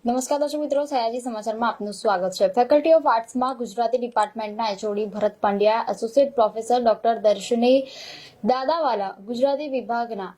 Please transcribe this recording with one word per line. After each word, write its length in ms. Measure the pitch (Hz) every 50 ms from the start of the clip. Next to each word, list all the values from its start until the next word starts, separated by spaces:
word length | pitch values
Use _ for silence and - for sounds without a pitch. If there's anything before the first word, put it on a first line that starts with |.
| _
નમસ્કાર 280 | 233 240 254 254 - 294 285
દર્શક 180 | 294 294 302 302
મિત્રો, 200 | 302 277 277 277 294 285
સયાજી 320 | 302 254 226 226 233 254 240
સમાચારમાં 480 | 254 233 214 214 226 220 220 233 226 214
આપનું 220 | - 202 208 202 -
સ્વાગત 360 | - 220 196 180 180 190 185
છે. 120 | - 202 185 185
Faculty 340 | 240 247 247 294 294 294 320 320
of 100 | 320 285 302 233
આર્ટ્સમાં 420 | 233 226 - - 254 254 262 269 240
ગુજરાતી 380 | 240 208 196 240 233 226 240 247
ડિપાર્ટમેન્ટના 680 | 240 240 233 226 208 208 - 226 220 208 208 214 233 220 202
એચ 100 | 190 220 214
ઓ 20 | 208
ડી 140 | 208 214 208 190
ભરત 200 | 214 202 208 202 _ -
પંડ્યા, 400 | 208 202 202 202 214 220 233 - - 202
એસોસિએટ 360 | - - 226 226 277 277 262 277
પ્રોફેસર 400 | 247 220 208 208 220 220 - 240 254 240
ડોક્ટર 340 | 233 214 214 - 233 233 214 202
દર્શિની 540 | 214 208 196 190 - 240 233 233 247 262 277 269 - - - - - - - - - _ _ - 208
દાદાવાલા 580 | 254 262 269 262 320 339 320 269 226 208 196 190 - - 196 208
ગુજરાતી 380 | 247 233 254 277 277 269 302 294 262
વિભાગના 560 | 262 214 202 233 233 240 233 226 196 190 180 180